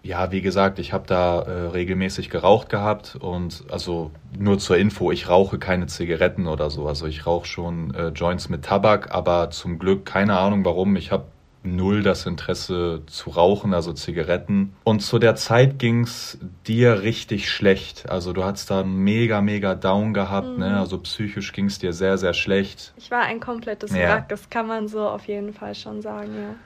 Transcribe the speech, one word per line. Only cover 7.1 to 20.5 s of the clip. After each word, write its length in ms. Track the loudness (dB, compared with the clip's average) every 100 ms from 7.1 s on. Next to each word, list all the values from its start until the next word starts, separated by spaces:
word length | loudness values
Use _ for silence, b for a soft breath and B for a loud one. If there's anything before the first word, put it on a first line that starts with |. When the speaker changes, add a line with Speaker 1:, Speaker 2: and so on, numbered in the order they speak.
| -6 -2
Speaker 2:
rauch 160 | -2
schon, 500 | -2 -8 -6 -6 -6
äh, 140 | -4 -6
Joints 400 | -2 -2 -2 -4
mit 160 | -6
Tabak, 500 | 0 2 4 2 2
aber 360 | -2 2 0 0
zum 280 | -6 -8 -4
Glück, 280 | 0 0 0
keine 340 | 0 2 2
Ahnung 240 | 2 2
warum, 320 | 2 2 2 0
ich 160 | 0
hab 140 | -4 -4 -20 _ _
null 380 | -4 0 2 4
das 240 | 2 0 -4
Interesse 760 | -6 -4 -6 -4 -2 -2 -4 -10
zu 240 | -12 -6
rauchen, 420 | 4 6 6 2
also 180 | 0 -2
Zigaretten. 800 | -8 -6 -4 0 -2 2 0 0 -2 0
Und 160 | 0
zu 180 | 2 4
der 160 | 4 4
Zeit 420 | 2 6 6 4
ging's 600 | 2 2 0 -4 -14 -14 -16 -12 -2
dir 360 | 4 6 6
richtig 500 | 0 -4 -4 -4 -4
schlecht. 580 | 2 4 4 0 -14 -6
Also 220 | -4 -2
du 140 | -2 -2
hattest 260 | -4 -2
da 80 | -2
einen 200 | 0 2
mega, 420 | 2 4 2 2
mega 340 | 2 2 0 0
Down 380 | 2 2 2
gehabt, 400 | 0 0 -2 -2